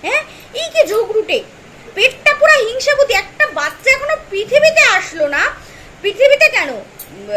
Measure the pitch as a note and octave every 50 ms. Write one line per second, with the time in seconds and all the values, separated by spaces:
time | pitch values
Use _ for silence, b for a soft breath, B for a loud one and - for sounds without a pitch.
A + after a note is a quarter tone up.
0 | - F4+ C5 D#5 D5+ B B B B B B C#5 E5 D#5+ - E5 C#5 E4 G#4 A4
1 | A4 F#4 G#4+ A4 - - - A3+ - - - - - - - - - - - -
2 | A4 - - - - D5+ D5 D5 C#5+ D#5 D#5 C#5 A4 A4+ A#4+ C5 B4+ C#5 D5 C#5
3 | C#5 C#5 G#4+ F#4+ G4+ - - - D5+ - D4+ D4+ C#4+ D4+ - - - C4+ C4 C5
4 | C#5 D5 D#5+ - - - G4 G4 A4 A4 A#4+ D5 D5+ D#5+ D#5+ D#5+ D5 B4 G4+ F#4
5 | F#4+ - D#4+ E4 D4+ C#4+ C#4+ D4+ G4+ D5 - - B B B B B B B B
6 | - G4+ G4+ - C5 C#5 C#5+ C#5+ D#5 D5 C#5+ G#4 E4 C#4 B3 G3+ - - - -
7 | - - D3 F#3+ G3+ G#3 G#3